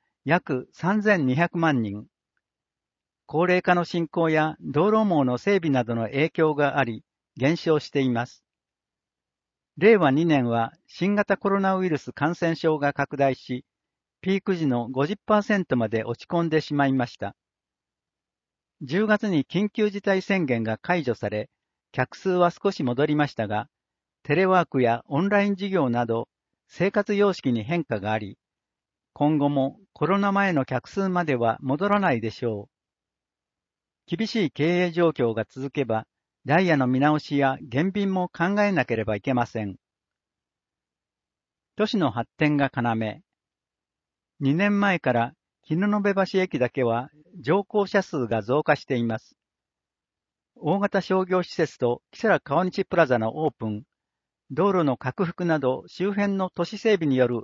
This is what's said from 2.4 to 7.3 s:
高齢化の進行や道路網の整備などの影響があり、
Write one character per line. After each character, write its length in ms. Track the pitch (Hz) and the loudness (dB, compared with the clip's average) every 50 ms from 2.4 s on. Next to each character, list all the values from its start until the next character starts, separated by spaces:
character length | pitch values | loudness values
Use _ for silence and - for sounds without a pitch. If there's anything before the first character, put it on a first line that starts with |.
| _ _ _ _ _ _ _ _ _ _ _ _ _ _ _ _ _ | _ _ _ _ _ _ _ _ _ _ _ _ _ _ _ _ _
高 220 | - - 156 180 | -4 -2 0 2
齢 140 | 180 180 180 | 2 2 2
化 140 | - 185 180 | 2 2 2
の 80 | 175 170 | 2 0
進 240 | - - 170 165 | -2 -2 -4 -4
行 220 | - - 170 165 160 | -2 -2 0 0 2
や 260 | 156 156 156 156 151 - | 2 2 0 0 -4 -8
道 240 | - 151 131 147 180 | -8 -4 0 2 2
路 180 | 208 214 220 220 | 2 2 2 2
網 220 | 202 175 147 131 | 2 2 2 2
の 120 | 123 123 | 2 0
整 200 | 120 - 196 202 | -2 0 0 0
備 140 | 190 165 156 | 2 2 0
な 120 | 135 127 117 | 0 0 0
ど 100 | 113 117 | 0 -2
の 100 | 113 113 | -4 -4
影 260 | 104 - 135 156 160 | -2 -2 -2 -2 0
響 260 | - - 160 156 147 | 0 0 0 2 2
が 220 | 147 147 139 - | 2 0 0 0
あ 60 | 147 131 | 0 -2
り、 180 | 117 110 - - _ _ _ _ _ | -2 -4 -10 -14 _ _ _ _ _